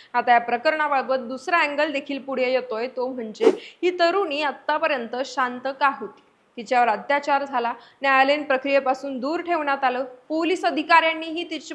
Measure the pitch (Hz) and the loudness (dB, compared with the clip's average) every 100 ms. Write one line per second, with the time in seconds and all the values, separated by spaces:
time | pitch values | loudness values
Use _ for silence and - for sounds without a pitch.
0 | - 240 240 240 240 233 311 311 302 269 | -4 0 4 4 4 0 0 0 0 0
1 | 240 262 233 262 - 339 294 285 311 269 | 0 -2 -4 -8 0 2 2 0 0 -2
2 | 277 269 262 254 254 254 247 220 247 254 | -6 -8 -6 -2 0 0 -2 -6 -6 -4
3 | 254 254 220 208 - - - - 349 359 | -6 -6 -10 2 2 2 -8 -4 -2 2
4 | 339 381 359 285 294 277 - 302 311 269 | 2 2 -2 -2 -4 -4 -2 0 0 -2
5 | 226 247 269 - 247 247 262 269 277 254 | -4 -6 -4 -2 -4 -4 -8 0 0 0
6 | 214 - _ _ _ - 208 247 233 202 | -10 -14 _ _ _ -14 0 2 4 0
7 | 202 285 285 277 277 254 233 233 - _ | 0 0 2 0 0 -2 -2 -6 -14 _
8 | 277 269 269 294 294 262 277 277 269 269 | 2 4 6 2 2 0 2 2 2 -2
9 | 277 262 269 339 339 330 294 277 262 254 | -4 -6 -4 -4 -2 -2 0 0 0 0
10 | 269 - - 311 339 349 349 294 311 330 | -6 -12 -4 -2 0 0 0 -2 4 4
11 | 320 320 320 320 330 311 - | 4 -2 -6 -8 -8 -10 -10